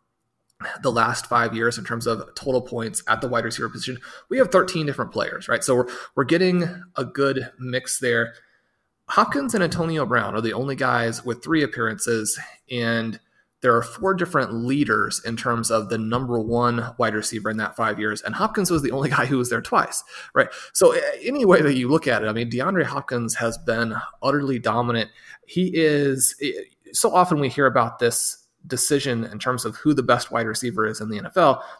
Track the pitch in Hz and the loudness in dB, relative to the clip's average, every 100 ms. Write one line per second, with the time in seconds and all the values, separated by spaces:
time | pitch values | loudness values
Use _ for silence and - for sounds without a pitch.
0 | _ _ _ _ _ - - - 131 117 | _ _ _ _ _ -16 -14 -6 -2 2
1 | 113 113 - 120 117 113 117 117 95 117 | 2 0 0 0 2 0 -2 -2 -6 -4
2 | 117 110 - - 139 127 - 123 113 - | -2 -4 -6 -8 -2 0 0 -6 -4 -4
3 | - 113 123 120 113 - 117 - - 127 | -2 -2 0 -2 -2 -4 -6 -6 -10 -10
4 | - - - 254 254 190 180 165 147 135 | -12 -16 -4 2 4 4 4 0 -2 -4
5 | 117 - - - - 120 - 123 123 - | -4 -4 -4 -6 -2 -2 2 2 2 -4
6 | - - 127 165 185 180 165 - - - | -8 -2 2 4 4 2 0 -6 -12 -8
7 | 123 139 139 131 123 - 127 127 - - | -6 0 0 0 -6 -10 -6 -4 -4 -4
8 | 127 117 117 - _ _ _ _ _ _ | 0 0 0 -6 _ _ _ _ _ _
9 | - - 226 285 269 220 170 - 165 160 | -2 2 2 0 0 0 0 0 -2 0
10 | 117 120 101 104 113 104 135 135 127 123 | 0 0 0 -2 -2 -2 -4 -2 0 0
11 | 117 113 123 113 151 160 139 123 113 104 | 0 -4 -6 -6 0 0 0 -2 -4 -2
12 | - 113 110 - - - - 123 117 117 | -2 0 -2 -6 -8 -18 -8 -4 0 0
13 | 113 101 _ _ _ _ 127 117 117 - | -2 -8 _ _ _ _ 4 4 2 -2
14 | 190 185 175 156 123 113 120 139 135 107 | 0 0 0 0 0 -2 0 0 2 2
15 | 101 - 113 113 127 117 110 110 101 113 | 0 -4 -6 -4 -2 -2 0 0 0 -4
16 | 110 120 127 117 110 120 120 117 117 - | -2 -2 0 -2 0 2 2 0 -4 -2
17 | 113 107 107 113 104 110 107 - 110 101 | 0 0 -4 -4 -4 -4 -4 -2 -2 0
18 | 107 107 - 113 214 - 185 165 131 135 | -2 -4 -6 -4 -2 0 0 0 0 -2
19 | 135 143 135 135 120 117 - 220 - - | 0 0 0 0 0 -2 0 0 0 -4
20 | - - - - - - - - 175 160 | -10 -16 -6 0 0 -2 -6 6 6 6
21 | 147 - 175 285 214 156 147 131 123 156 | 0 -4 -4 2 6 6 6 2 2 2
22 | 143 110 110 110 120 120 151 190 127 139 | 2 0 0 -2 -2 -2 0 0 0 -2
23 | - 123 113 - 117 - 117 113 113 107 | -4 -4 -4 -2 -4 -4 -2 -2 -2 -4
24 | - - 135 143 139 123 117 113 120 117 | -8 -6 0 0 0 -2 0 0 0 0
25 | 110 - - - - 175 185 160 156 147 | -2 -8 -20 -20 -6 -2 0 2 4 4
26 | 143 131 131 - 143 92 - _ - - | 2 2 0 0 -6 -6 -10 _ -10 0
27 | 220 180 180 151 135 147 135 131 117 - | 2 4 4 4 0 2 4 4 0 2
28 | 117 - - - _ _ - 123 - 143 | 0 2 -4 -6 _ _ -6 -2 2 2
29 | 131 117 113 104 127 127 113 - 151 139 | 2 -2 -4 -6 -4 -2 -4 -2 2 2
30 | 120 120 - 120 110 110 123 104 107 107 | 4 2 2 -2 -2 -2 -4 0 -2 -2
31 | 107 104 95 190 156 127 - - | -6 -6 -4 4 4 4 -2 -12